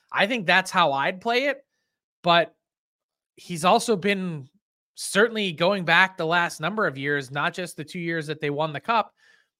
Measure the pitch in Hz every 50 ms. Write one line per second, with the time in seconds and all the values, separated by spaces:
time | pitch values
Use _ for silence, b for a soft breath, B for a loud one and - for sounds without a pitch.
0 | b b - 143 190 202 262 233 170 175 175 190 185 - - 185 170 147 135 139
1 | 139 180 190 185 - 233 240 247 277 285 269 277 _ _ _ _ _ _ _ _
2 | _ _ _ _ - 175 170 170 160 - _ _ _ _ _ _ _ _ _ _
3 | _ _ _ _ _ _ _ - - - 175 156 165 180 214 233 226 240 220 170
4 | 156 202 202 190 185 180 160 143 131 - _ _ _ _ _ _ _ _ _ -
5 | - - - 196 226 233 220 214 202 185 156 139 170 185 202 196 170 165 165 175
6 | 190 185 185 - 165 160 170 175 170 160 - - 151 170 214 220 202 160 135 135
7 | 139 143 143 143 131 123 139 143 151 170 165 190 180 165 - - 147 - - 180
8 | 170 165 165 165 147 151 151 - 151 143 143 143 156 156 143 135 - - 233 220
9 | 202 - b b b b b b b b b _